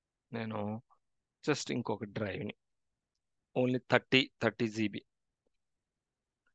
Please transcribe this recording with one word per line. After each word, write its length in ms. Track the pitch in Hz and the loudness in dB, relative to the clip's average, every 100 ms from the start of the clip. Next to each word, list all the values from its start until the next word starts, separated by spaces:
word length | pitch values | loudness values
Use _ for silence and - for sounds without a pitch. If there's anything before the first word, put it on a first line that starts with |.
| _ _ _ | _ _ _
నేను 280 | 113 110 110 104 110 - _ _ _ _ _ | -8 -6 -6 -6 -6 -10 _ _ _ _ _
just 260 | - 143 - | -2 -2 0
ఇంకొక 340 | 135 - 107 104 | -2 0 -4 -6
డ్రైవ్‌ని 460 | 98 104 95 104 - _ _ _ _ _ _ _ _ _ - | -6 -4 -4 -8 -10 _ _ _ _ _ _ _ _ _ 0
only 240 | 127 127 - | 2 0 2
థర్టీ, 360 | 123 - 131 139 _ | 2 4 2 2 _
థర్టీ 300 | 113 - 117 | -2 0 -2
జీబీ. 320 | 107 107 - - _ _ _ _ _ _ _ _ _ _ _ _ _ _ | 0 -2 -4 -12 _ _ _ _ _ _ _ _ _ _ _ _ _ _